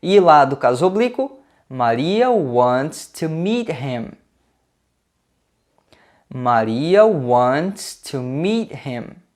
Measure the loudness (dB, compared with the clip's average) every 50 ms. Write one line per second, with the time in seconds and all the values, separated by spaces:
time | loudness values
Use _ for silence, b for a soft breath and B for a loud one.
0 | -2 4 4 4 6 8 8 6 6 4 0 0 0 0 2 2 0 0 2 0
1 | -2 -2 -2 -4 -6 -6 -8 b b b b b b b -6 -2 0 0 0 0
2 | 0 -2 0 0 2 2 2 0 0 0 2 2 2 4 2 0 -2 -4 -8 -12
3 | -18 -18 _ -8 -8 -6 -6 -4 -4 -2 -2 -4 -4 -6 -8 -8 -6 -8 -6 -8
4 | -8 -10 -14 _ _ _ _ _ _ _ _ _ _ _ _ _ _ _ _ _
5 | _ _ _ _ _ _ _ _ _ _ _ _ _ _ _ b b b b b
6 | b b b b b b -12 -6 -2 0 2 2 2 0 -2 -2 0 2 4 6
7 | 6 4 4 0 -2 0 2 2 2 2 0 0 -2 -4 -8 -10 -14 -16 -16 -18
8 | _ -10 -10 -8 -8 -6 -6 -4 -4 -2 -2 -4 -4 -6 -12 -14 -12 -12 -10 -10
9 | -12 -14 -18 -20 _ _ _